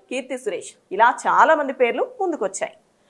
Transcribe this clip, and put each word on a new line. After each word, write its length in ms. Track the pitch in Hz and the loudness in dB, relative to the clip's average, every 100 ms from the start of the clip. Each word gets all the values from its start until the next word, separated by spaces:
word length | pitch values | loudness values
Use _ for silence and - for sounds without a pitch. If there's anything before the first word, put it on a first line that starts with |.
| - | -10
కీర్తి 280 | 254 262 254 | -10 -8 -8
సురేష్ 280 | 214 180 - - - 185 | -8 -8 -12 -20 -10 2
ఇలా 140 | 233 262 196 | 2 2 0
చాలా 280 | 175 254 311 | 4 4 4
మంది 140 | 277 262 | 0 0
పేర్లు 220 | 240 233 494 - | 0 0 -4 -4
ముందుకొచ్చాయి. 540 | 381 302 196 - - - _ _ _ | -4 -4 -6 -6 -10 -12 _ _ _